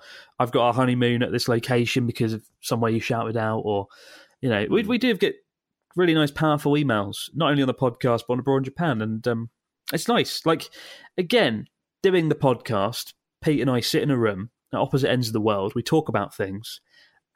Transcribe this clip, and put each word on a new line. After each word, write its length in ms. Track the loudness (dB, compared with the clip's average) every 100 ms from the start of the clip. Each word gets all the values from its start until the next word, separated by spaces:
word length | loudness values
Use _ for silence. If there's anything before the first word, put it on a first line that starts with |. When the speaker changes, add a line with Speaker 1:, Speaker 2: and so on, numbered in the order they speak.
| -14 -20 -12 -6
Speaker 1:
"I've 120 | 0
got 100 | 2 4
our 60 |
honeymoon 500 | 4 2 2 2 2
at 100 | 0
this 160 | -2 0
location 580 | 0 2 0 2 0 -2
because 260 | -2 -2
of 100 | -4 _ _
somewhere 280 | -6 -2 0
you 100 | -2
shouted 360 | -2 -4 -2 -2
out," 220 | -2 -2
or, 280 | -2 -4 -4 -14 -20 -20 -20 -6
you 80 | -2
know, 180 | 0 2
we, 120 | 0
Speaker 2:
Hmm. 40 | 0
Speaker 1:
we 80 | 0
do 180 | 0 2
get 180 | 0 -2 _ _ _ _ _ 0
really 180 | 2
nice, 160 | 4 2
powerful 420 | 0 0 2 2
emails, 560 | 2 2 0 -2 -8 -8
not 160 | -2 0
only 120 | 2
on 40 | 0
the 80 |
podcast, 480 | 0 -2 0 0 0 -2
but 60 |
on 60 | -2
abroad 200 | 0 0
in 60 |
Japan. 380 | -2 -4 -2 -2
And, 260 | -2 -4 -2
um, 220 | -4 -6 _ _ _ -8
it's 160 | -4 0
nice. 380 | 0 0 -2 -2
Like, 240 | -2 -4 -18 -20 -20 -12 -6
again, 480 | 0 2 2 0 -8 _ _ _
doing 260 | 2 4 2
the 60 |
podcast, 800 | 2 2 0 -2 0 0 -4 -12 -16 _ _
Pete 180 | 0 0
and 100 | 2
I 100 | 0
sit 220 | 0 0
in 80 | 0
a 60 | 2
room 340 | 0 -2 -8 _ -8
at 60 | -4
opposite 320 | 0 0 2
ends 160 | 0 0
of 60 |
the 60 | 0
world. 340 | 0 0 -2
We 80 | -4
talk 260 | 0 0 0
about 260 | -2 -4
things, 460 | -6 -6 -8 -12 -18 _ _ _ _ _